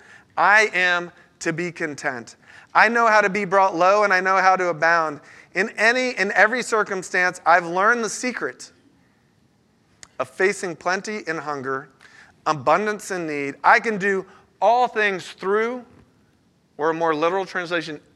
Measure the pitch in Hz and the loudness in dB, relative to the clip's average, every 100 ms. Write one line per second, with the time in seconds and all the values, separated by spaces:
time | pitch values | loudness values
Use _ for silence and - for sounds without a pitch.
0 | - - _ - 175 208 214 180 180 175 | -20 -20 _ 0 4 4 4 0 0 0
1 | 175 - _ - 180 160 175 165 165 143 | -4 -14 _ -10 -6 -4 -6 -6 -8 -6
2 | 147 127 110 - _ - - 165 208 233 | -8 -8 -12 -20 _ -20 -4 4 4 4
3 | 233 214 208 196 202 196 190 165 180 208 | 4 4 2 0 0 2 2 4 2 4
4 | 202 185 190 190 190 185 180 160 165 170 | 4 2 2 2 4 2 0 0 2 2
5 | 156 143 - - - 175 214 - 214 254 | 0 -6 -16 -20 -12 -4 -4 0 0 2
6 | 254 - 196 196 208 247 - 220 202 190 | -2 -2 -2 2 2 2 -2 -2 -2 -4
7 | 180 190 180 175 - 175 170 175 208 240 | -4 -2 -2 -2 2 2 2 0 0 0
8 | 220 - 247 220 143 - - _ _ _ | -2 -6 -8 -6 -8 -10 -18 _ _ _
9 | _ _ _ _ _ _ _ _ _ _ | _ _ _ _ _ _ _ _ _ _
10 | - - 135 - 190 196 190 156 180 190 | -20 -10 -8 -2 -2 0 -8 -6 -4 -4
11 | 190 214 - 165 147 143 131 135 151 _ | -4 -10 -8 -8 -6 -8 -6 -6 -8 _
12 | - - - _ - 156 131 165 214 208 | -20 -20 -20 _ -4 -2 2 2 0 -6
13 | - 190 165 147 139 139 180 226 233 214 | -8 -8 -6 -6 -6 -2 4 4 4 -2
14 | 196 196 - - _ - 196 240 240 226 | 0 -2 -4 -16 _ -2 2 2 0 0
15 | 208 190 - - 190 208 226 254 247 - | -2 -2 -8 -10 -2 0 0 -6 -12 -20
16 | _ _ _ _ _ _ _ - 151 160 | _ _ _ _ _ _ _ -4 -2 0
17 | 165 151 165 190 185 185 175 175 156 147 | 0 0 0 0 -4 -8 -4 -4 -6 -12
18 | _ | _